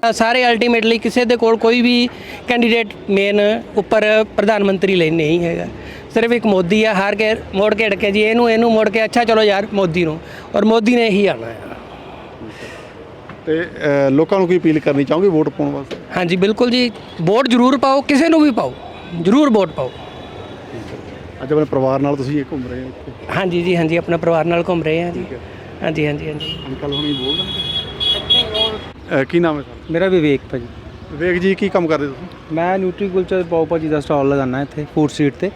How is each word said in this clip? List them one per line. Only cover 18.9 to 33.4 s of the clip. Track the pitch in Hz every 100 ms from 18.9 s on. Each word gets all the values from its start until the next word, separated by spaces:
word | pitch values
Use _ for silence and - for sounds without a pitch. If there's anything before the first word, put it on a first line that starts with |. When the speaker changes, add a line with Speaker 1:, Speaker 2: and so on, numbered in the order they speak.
| - - 170
Speaker 1:
ਜ਼ਰੂਰ | 170 247 294
ਵੋਟ | 214 180
ਪਾਓ। | 151 127 - - - - - - - - 120 107 - - - - -
Speaker 2:
ਅੱਜ | 131
ਆਪਣੇ | 151
ਪਰਿਵਾਰ | 151 143 131 135
ਨਾਲ | 143 143
ਤੁਸੀਂ | 131 147
ਇਹ | 135
ਘੁੰਮ | 151 123
ਰਹੇ | 123
ਹੋ | 131
ਇੱਥੇ? | - - 127 - 165
Speaker 1:
ਹਾਂਜੀ | 190 175
ਜੀ, | 170 175
ਹਾਂਜੀ, | 160 165
ਆਪਣਾ | 165 170
ਪਰਿਵਾਰ | 165 165
ਨਾਲ | 160 170 170
ਘੁੰਮ | 175
ਰਹੇ | 156 160
ਹਾਂ | 175
ਜੀ। | 175
Speaker 2:
ਠੀਕ | 180
ਹੈ। | 123 - - - -
Speaker 1:
ਹਾਂਜੀ, | 170 156 151
ਹਾਂਜੀ, | 147 156
ਹਾਂਜੀ। | 151 - - 131
Speaker 2:
ਅੰਕਲ | 131 143
ਹੁਣੀ | 143 147
ਬੋਲ | 139 127 -
ਦੇਣਗੇ। | - - - - - - - - - - 151 214 202 214 - - - 160
ਅ, |
ਕੀ | 135 170
ਨਾਮ | 170 151
ਹੈ |
ਸਰ? | 131 - -
Speaker 3:
ਮੇਰਾ | 160 190
ਵਿਵੇਕ | 185 151 135 -
ਭਾਜੀ। | 131 120 - - - -
Speaker 2:
ਵਿਵੇਕ | 147 175 180
ਜੀ, | 185
ਕੀ | 190 202
ਕੰਮ | 190 170
ਕਰਦੇ | 156 143
ਤੁਸੀਂ? | 131 180 - - 160
Speaker 3:
ਮੈਂ | 170 190
ਨਿਊਟਰੀ | 185 175 202
ਕੁਲਚਾ | 185 180 185